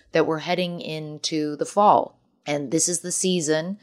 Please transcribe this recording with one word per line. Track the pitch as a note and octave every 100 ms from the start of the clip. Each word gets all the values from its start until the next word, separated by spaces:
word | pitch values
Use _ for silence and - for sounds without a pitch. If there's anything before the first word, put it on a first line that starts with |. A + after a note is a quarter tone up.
| _
that | E3 D3+
we're | D#3
heading | D3+ F3+ F3+ F3
into | - D#3 D3+ D3+ - D#3+ D3+ D3
the | D#3+
fall. | - G#3 C#3+ - _ _ _
And | - D3 C#3
this | D#3+ D#3
is | E3+
the | F3+
season, | F3 F#3+ F3+ D3 D#3 E3+ G3+